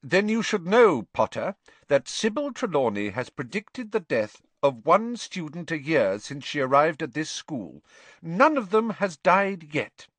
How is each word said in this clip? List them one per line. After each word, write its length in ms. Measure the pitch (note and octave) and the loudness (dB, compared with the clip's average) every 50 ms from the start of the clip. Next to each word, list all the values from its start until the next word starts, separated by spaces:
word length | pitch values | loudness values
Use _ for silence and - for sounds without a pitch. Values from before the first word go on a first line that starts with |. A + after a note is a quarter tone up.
| - | -6
Then 260 | C3 C3+ F#3 G#3 G#3 | 2 2 2 2 2
you 140 | A3 A#3 G3+ | 0 0 0
should 240 | - - G3+ E3 | -2 -2 -4 -2
know, 400 | F3 G3 A#3+ A#3+ G#3 E3 B2 G2+ _ | 2 6 6 8 6 6 2 -4 _
Potter, 440 | _ - A2+ - - A2+ G#2+ D#3+ G3+ _ _ _ _ _ _ | _ -2 -2 0 0 -6 -6 -6 -8 _ _ _ _ _ _
that 200 | _ C#3+ C#3 - | _ 2 2 2
Sybil 460 | - - - - A3 G#3+ D4+ D4 C#4+ A#3+ | 0 -8 -2 -2 -2 0 0 -4 -4 -6
Trelawney 560 | - - G#3+ D#3+ D3 C3 A#2 G2+ G2+ G2+ G#2 | -6 -6 -2 0 2 2 2 0 -2 -4 -4
has 220 | F#2+ B2 B2 - | -4 -6 -8 -8
predicted 600 | _ - C3+ A#2 A2 G#3 G#3 - _ - B3 G#3+ | _ -12 -12 -8 -8 -8 -10 -8 _ -12 -12 -4
the 80 | - G#3+ | -4 -6
death 440 | E3+ _ D3 A#2 G#2+ G#2+ - - _ _ _ _ | -4 _ -2 -2 -2 -2 -6 -20 _ _ _ _
of 240 | - C#3+ C3+ A#2 G#2+ | 0 0 0 0 2
one 320 | D3+ E3+ G3+ A3 A#3 A#3+ | 4 4 4 4 -2 -8
student 540 | G#3+ - - - F#3 E3 D3+ C#3 F3 E3+ D3+ | -10 -10 -10 -8 -8 -8 -8 -10 -12 -8 -6
a 80 | E3 D#3 | -8 -6
year 400 | C3+ D3 D#3+ C#3+ A2+ F#2+ F#2+ G#2 | -4 0 2 2 2 2 0 -2
since 260 | - - C#3 B2 A#2+ | -6 -10 -12 -12 -10
she 140 | - - D3+ | -8 -4 -4
arrived 420 | C3 C3 C3+ C#3 D3 E3 E3 C3 | -2 4 4 4 4 4 0 -4
at 140 | E3 C#3+ A2+ | -8 -8 -6
this 160 | D3 D#3 - | -6 -6 -6
school. 500 | - - - - D#3+ B2+ G2+ D2+ B1 D2 _ _ _ - - - - _ | -8 -12 -10 -8 -8 -8 -8 -10 -14 -18 _ _ _ -20 -20 -20 -20 _
None 360 | - E3 E3 F#3 C4 D#4 D#4 | -10 -8 2 4 4 4 4
of 120 | C#4 A3 F3+ | 0 -4 0
them 220 | F#3+ A3 A3+ A3+ | 0 0 0 0
has 260 | G3 - G3 G3 D#3+ | -4 -4 -4 -4 -4
died 560 | - _ F3+ F3 F#3+ G3+ G3 G3 F3+ D#3+ D3 D3 | -2 _ 2 4 4 2 0 -4 -8 -12 -6 -4
yet. 320 | D3 G#2+ - _ _ - _ _ | -4 -4 -4 _ _ -20 _ _